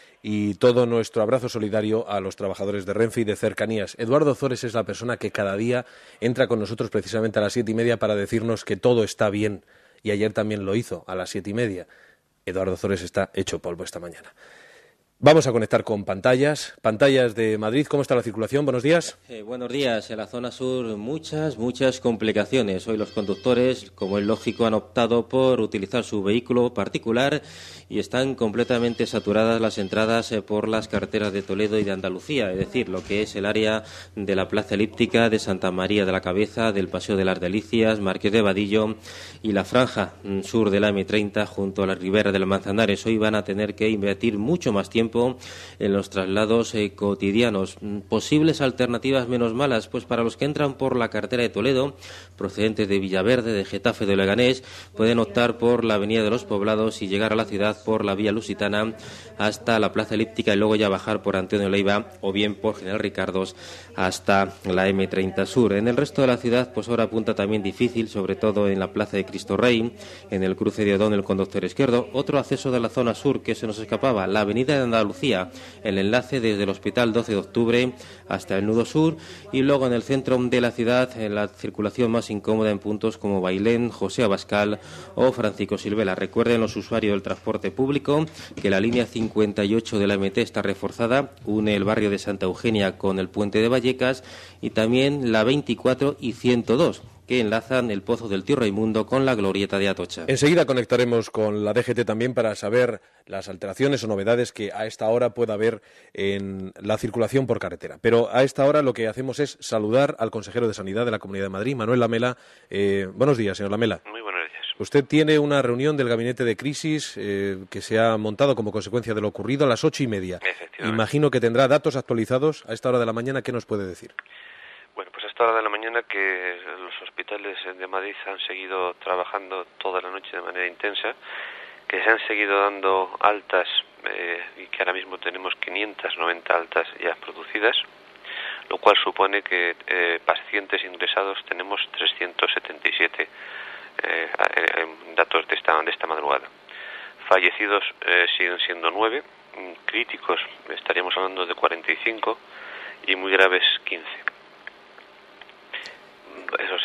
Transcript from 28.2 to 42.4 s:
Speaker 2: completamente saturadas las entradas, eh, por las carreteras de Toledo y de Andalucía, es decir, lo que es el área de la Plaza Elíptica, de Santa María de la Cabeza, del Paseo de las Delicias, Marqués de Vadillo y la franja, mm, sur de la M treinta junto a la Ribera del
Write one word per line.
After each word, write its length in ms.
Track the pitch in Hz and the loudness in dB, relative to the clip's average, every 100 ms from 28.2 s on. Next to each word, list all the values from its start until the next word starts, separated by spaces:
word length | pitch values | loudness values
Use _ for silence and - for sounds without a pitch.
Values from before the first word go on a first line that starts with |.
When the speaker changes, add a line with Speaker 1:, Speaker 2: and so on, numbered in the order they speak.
| 135 | -2
Speaker 2:
completamente 720 | - 113 110 117 120 120 117 117 | 0 0 0 0 2 0 0 -2
saturadas 540 | 110 104 104 113 113 | 0 2 2 4 2
las 180 | 110 107 | 0 0
entradas, 540 | 95 104 110 113 110 | -2 0 2 2 0
eh, 100 | 110 | -4
por 240 | - 107 110 | -2 -2 0
las 220 | 110 107 | -2 -2
carreteras 440 | 101 95 110 104 | -4 -2 -2 0
de 100 | 98 | -2
Toledo 360 | 95 98 107 110 | -4 0 2 2
y 60 | |
de 80 | 101 | 0
Andalucía, 580 | 95 95 92 - 143 101 | -2 -4 -6 -4 -2 0
es 80 | 92 | -2
decir, 300 | 95 127 95 | -2 -2 -2
lo 160 | 92 | -4
que 180 | 90 101 | -2 -2
es 140 | 107 107 | -2 -2
el 100 | 98 | 0
área 380 | 107 107 110 - - - 110 | 2 2 0 -4 -18 -14 -6
de 180 | 98 | 0
la 140 | 95 92 | 0 2
Plaza 260 | 107 - | -2 0
Elíptica, 560 | 101 107 - 110 117 113 | 0 0 2 2 4 4
de 80 | 107 | 2
Santa 320 | - 92 95 | 0 -2 -2
María 340 | 92 92 104 | 0 2 2
de 60 | 92 | 2
la 100 | 92 | 0
Cabeza, 520 | 90 92 107 - 113 | 0 0 0 0 0
del 160 | 98 90 | 0 -2
Paseo 280 | 92 - 98 | -4 0 2
de 100 | 95 | 2
las 120 | 82 | 0
Delicias, 600 | 87 104 - 117 110 110 | 0 -2 0 2 4 2
Marqués 320 | 95 92 104 | 0 0 2
de 100 | 113 | 4
Vadillo 540 | 101 95 101 107 107 107 - - - - | 4 2 2 2 0 -4 -12 -16 -18 -6
y 120 | 110 | 0
la 120 | 98 | 0
franja, 500 | 95 123 123 110 92 - | 2 2 2 0 -4 -6
mm, 160 | 101 98 | -4 -4
sur 300 | 95 117 104 | 0 2 4
de 100 | 98 | 4
la 80 | 104 | 4
M 160 | 98 | 2
treinta 420 | 95 107 104 107 104 | 0 0 0 -2 -4
junto 380 | - 98 98 | -2 -4 0
a 20 | 95 | -2
la 80 | |
Ribera 380 | 90 92 104 101 | 0 0 2 2
del 120 | 95 | 2